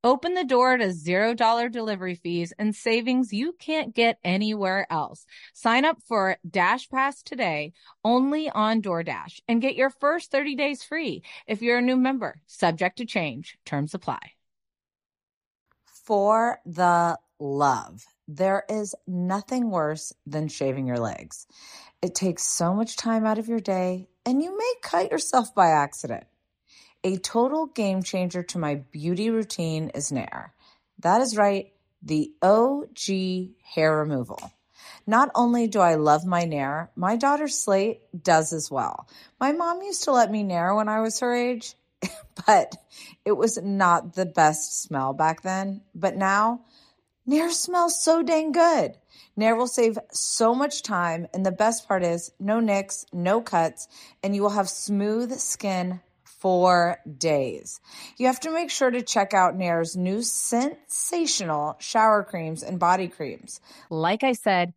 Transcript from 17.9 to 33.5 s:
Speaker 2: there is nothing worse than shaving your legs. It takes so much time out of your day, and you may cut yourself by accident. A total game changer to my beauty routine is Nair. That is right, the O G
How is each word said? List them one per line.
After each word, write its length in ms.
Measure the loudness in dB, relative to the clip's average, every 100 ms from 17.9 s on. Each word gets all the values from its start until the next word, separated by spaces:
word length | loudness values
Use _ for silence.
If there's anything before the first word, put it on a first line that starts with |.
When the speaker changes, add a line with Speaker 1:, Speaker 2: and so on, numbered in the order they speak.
| -18 -20 _ -20
Speaker 2:
there 360 | -2 0 0 -2
is 240 | -6 -6 -12 -8
nothing 640 | -4 -2 -4 -2 -2 -2
worse 420 | 0 -2 -4 -10 -16 -8
than 220 | -6 -6
shaving 360 | -2 -4 -2 -2
your 140 | -2
legs. 480 | -4 -6 -14 -20 -20 -20 -20 -20 -20 _
It 100 | -6
takes 300 | -2 -2 -2
so 320 | -4 0 0 0
much 200 | -2 -4
time 300 | -2 0 0
out 140 | -2
of 80 | -2
your 120 | -4
day, 480 | -2 -2 -2 -4 -10 _
and 160 | -2 0
you 120 | 0 -2
may 180 | -4 -4
cut 280 | -2 -2 0
yourself 440 | -2 0 0 0 4
by 140 | 6
accident. 560 | 6 2 -4 -10 -10 -12 _ _ _ _ -20 _ _
A 140 | -4 -4
total 500 | -2 0 0 0 -4
game 340 | -2 -2 -2
changer 400 | -2 -4 -2 -4
to 160 | -6 -4
my 180 | -4 -4
beauty 540 | -8 -6 -4 -2 0
routine 600 | -2 -4 -6 -4 -4 -6
is 220 | -6 -6
Nair. 440 | -6 -6 -12 -14 _ _ _ _ -4
That 220 | 2 2
is 160 | 2 2
right, 340 | 2 2 -6 _ _ _
the 300 | -4 -2 -2 0
O 460 | 4 6 4 0 -8 -10
G 580 | -4 -2 -2 -4 -6